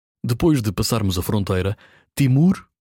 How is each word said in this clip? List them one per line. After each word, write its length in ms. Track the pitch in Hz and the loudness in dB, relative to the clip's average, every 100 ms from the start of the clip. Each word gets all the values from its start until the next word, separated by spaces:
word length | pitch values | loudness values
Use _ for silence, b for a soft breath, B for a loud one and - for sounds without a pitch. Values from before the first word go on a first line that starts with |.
| _ _ 120 | _ _ -8
Depois 340 | 117 175 147 | -2 0 2
de 120 | 104 | 0
passarmos 480 | 85 110 113 101 92 | -4 -2 0 0 -2
a 20 | |
fronteira, 560 | - 107 98 95 92 104 b b b - | -2 -2 -2 -2 -2 -6 b b b 0
Timur, 500 | 139 135 170 190 - _ | 2 4 2 0 -6 _